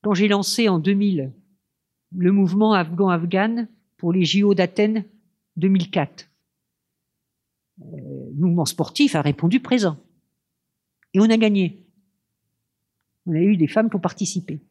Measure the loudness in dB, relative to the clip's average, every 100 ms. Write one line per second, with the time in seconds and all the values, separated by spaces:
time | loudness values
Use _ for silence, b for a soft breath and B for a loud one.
0 | 0 0 2 2 -2 0 0 2 0 0
1 | 0 -2 -4 -12 _ _ _ _ _ _
2 | _ -2 2 4 2 2 2 2 0 -2
3 | 0 0 0 0 0 -2 -8 _ _ _
4 | -2 0 0 2 2 2 0 0 -2 -2
5 | -8 _ _ _ _ -4 0 0 0 -4
6 | -4 -8 -20 _ _ _ _ _ _ _
7 | _ _ _ _ _ _ _ _ -20 -18
8 | -14 -14 -12 -2 0 2 -2 -4 -6 0
9 | 0 2 -2 0 0 0 0 0 0 -4
10 | _ _ _ _ _ _ _ _ _ _
11 | _ 2 4 4 2 2 0 -4 _ _
12 | _ _ _ _ _ _ _ _ _ _
13 | _ _ -6 0 2 2 2 2 0 -2
14 | -6 -6 -6 -6 -10 -14 _